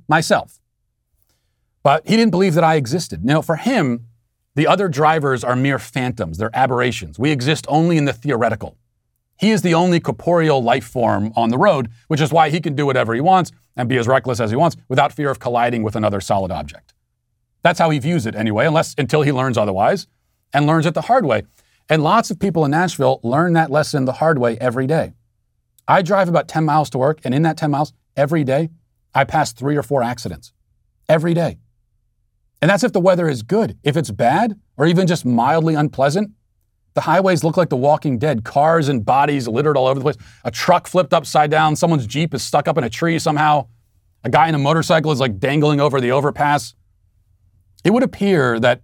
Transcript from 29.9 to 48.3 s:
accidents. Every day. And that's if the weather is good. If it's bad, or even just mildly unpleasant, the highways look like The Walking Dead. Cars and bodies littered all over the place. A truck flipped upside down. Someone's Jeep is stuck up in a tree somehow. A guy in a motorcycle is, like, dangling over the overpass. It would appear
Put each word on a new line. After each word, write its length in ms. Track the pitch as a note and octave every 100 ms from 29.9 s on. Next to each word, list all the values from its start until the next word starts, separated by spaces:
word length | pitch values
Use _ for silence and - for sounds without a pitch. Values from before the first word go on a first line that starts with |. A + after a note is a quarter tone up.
| C#3
accidents. 520 | A#2+ A#2+ G#2 D#2 - _ _ _ _ _ -
Every 240 | D#3+ E3
day. 240 | E3+ D#3+ - _ _ _ _ _ _ _ _ _ -
And 80 | D3+
that's 120 | G3
if 120 | A#3+
the 60 | F#3
weather 280 | F3+ F3+ E3
is 140 | B2+
good. 360 | A2 G3+ G#3 F2+
If 160 | - C#3
it's 120 | C#3
bad, 480 | G#2 A#2 D#3 A#3 G3+ _ -
or 80 | D#3
even 200 | F3 F3+
just 200 | F3 B2+
mildly 480 | A#2+ B2 E3 D#3+
unpleasant, 560 | D3+ D3+ - C3+ E3 G#3 - _ _ _ _ _
the 80 | -
highways 420 | E3 E3 F#3+ E3+
look 140 | D#3 D#3+
like 100 | E3+
The 80 | C3
Walking 420 | C#3 D3+ D#3 A#2+
Dead. 240 | D3 A#2+
Cars 460 | A#2 C#3 D3+ E3+ C#3
and 160 | C3
bodies 420 | G#2+ C3 D3 C#3+ B2
littered 300 | A2 D3+ C#3
all 100 | C3
over 140 | C#3
the 20 |
place. 140 | D3 - - -
A 60 | -
truck 360 | - - F3 -
flipped 260 | F3+ F3+
upside 380 | E3+ - D#3+ D3+
down. 260 | D#3 D#3 D3+
Someone's 300 | E3+ D#3 G#2+
Jeep 260 | D#3 E3
is 100 | C3
stuck 240 | - D3 D#3
up 120 | D3+
in 60 |
a 40 | A#2
tree 300 | - E3+ D#3+
somehow. 500 | D#3+ D3 D3+ D3+ - _ _ _ _ _
A 60 | -
guy 180 | D3+ D#3+
in 60 |
a 40 | D3+
motorcycle 540 | C#3 E3 D#3 E3 D3+
is, 80 | C#3
like, 180 | C3 G2
dangling 400 | C3 D3 D3 C#3+
over 220 | C#3+ C#3
the 100 | A#2+
overpass. 640 | C#3 C#3+ - D3 D3 - - _ _ _ _ _ _ _ _ _ _
It 60 | E3+
would 120 | A#3
appear 560 | C4 - G3+